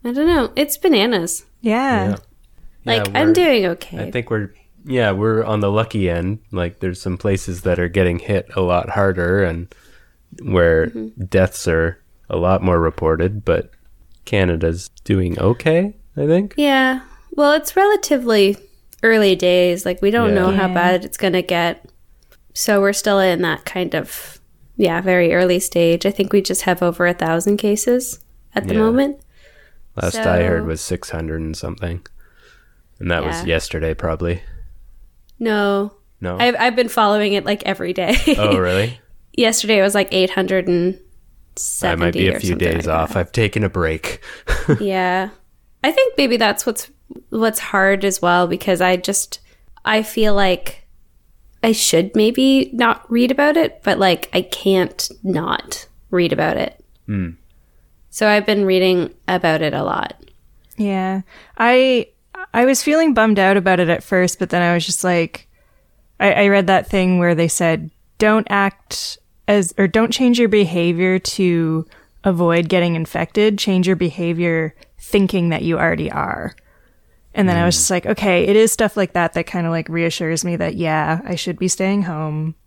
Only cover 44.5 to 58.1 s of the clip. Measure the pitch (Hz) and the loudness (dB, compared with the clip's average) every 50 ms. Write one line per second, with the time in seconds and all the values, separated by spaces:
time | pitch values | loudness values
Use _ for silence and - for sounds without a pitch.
44.5 | - - - - 147 - 208 196 190 185 185 180 180 190 190 208 - _ _ _ | -2 -2 0 0 0 0 0 -2 -2 -2 0 0 -2 -2 -4 -6 -10 _ _ _
45.5 | _ _ _ _ _ _ - 277 330 - 523 494 - - 285 247 240 226 226 208 | _ _ _ _ _ _ -2 0 2 2 0 2 2 0 0 2 2 2 2 0
46.5 | 208 - - 254 214 - - - _ _ _ _ - - _ _ - 220 220 226 | 0 0 -4 -4 -4 -6 -10 -14 _ _ _ _ -20 -20 _ _ -4 -2 0 0
47.5 | 214 - - - - 202 190 196 196 196 202 202 185 - - 175 175 180 180 170 | -2 -4 -8 -2 0 2 2 2 2 2 0 -2 -2 0 0 2 4 2 2 0
48.5 | 185 180 - - 185 180 185 180 180 180 175 - 196 - - - - - - _ | -2 -4 -2 -2 0 2 2 2 0 0 -2 -4 -4 -4 -4 -6 -12 -18 -18 _
49.5 | _ _ _ - - - - - 220 220 214 214 - 233 220 208 202 202 196 190 | _ _ _ -20 -20 -8 -4 -2 0 0 -2 -2 -2 2 4 4 4 4 4 2
50.5 | 180 175 - - - - - _ - - - _ _ _ _ _ _ _ _ - | 2 0 -4 -8 -10 -10 -20 _ -20 -20 -20 _ _ _ _ _ _ _ _ -20
51.5 | - _ - 226 226 220 - - - 165 175 196 - 220 214 220 240 - 262 269 | -10 _ 0 0 2 2 0 2 2 2 0 2 2 2 2 2 2 2 4 4
52.5 | 269 269 - - - 233 240 226 240 - - - 233 240 247 247 262 262 285 294 | 4 4 2 0 -2 0 0 0 0 -2 -4 -2 0 2 2 2 2 2 2 2
53.5 | 302 330 320 - - - - - 185 - 196 185 175 165 - - - 185 180 - | 2 2 0 0 -2 -4 -2 -2 0 2 2 2 2 0 -4 -4 -4 -4 -4 -4
54.5 | - - - 202 190 185 180 - - - - - - - - 190 180 151 165 - | -10 -4 0 2 2 2 0 -2 -4 -8 -10 -10 -10 -8 -6 -4 -4 -2 -2 -4
55.5 | - - - - - - - - _ - _ _ - 180 175 165 - - 156 160 | -6 -6 -6 -10 -14 -14 -14 -20 _ -20 _ _ 0 0 0 0 0 0 -2 -2
56.5 | - - - - - _ - _ _ _ _ - 107 98 90 85 85 _ _ _ | -2 -2 -4 -6 -8 _ -20 _ _ _ _ -6 -4 -4 -4 -6 -8 _ _ _
57.5 | _ _ _ _ _ _ _ _ _ _ _ _ | _ _ _ _ _ _ _ _ _ _ _ _